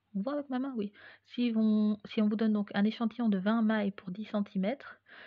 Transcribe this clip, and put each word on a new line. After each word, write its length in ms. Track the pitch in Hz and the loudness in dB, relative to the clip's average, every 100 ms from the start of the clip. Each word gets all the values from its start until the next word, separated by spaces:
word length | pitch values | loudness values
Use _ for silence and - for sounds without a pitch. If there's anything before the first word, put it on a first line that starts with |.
| _ | _
on 60 | 202 | -6
voit 140 | 214 | -4
avec 160 | 294 285 | -4 -4
ma 80 | 254 | -6
main, 140 | 277 247 | -4 -4
oui. 160 | 202 - - - _ | -6 -8 -20 -20 _
Si 180 | - 240 220 | -2 0 2
on, 420 | 220 214 214 214 - | 4 4 2 0 -4
si 140 | - | 0
on 80 | 214 | 2
vous 80 | 214 | 2
donne 160 | 220 | 2
donc 180 | 214 202 | 2 0
un 100 | - | 2
échantillon 440 | 208 220 226 - 233 | 0 2 -4 0 0
de 100 | 196 | 2
vingt 240 | 190 226 | 2 2
mailles 280 | 214 220 202 | 2 2 0
pour 200 | 196 - | -4 -10
dix 160 | 180 214 | -10 -6
centimètres, 720 | 208 202 190 190 285 - - _ - | -4 -2 -2 -2 -4 -10 -20 _ -20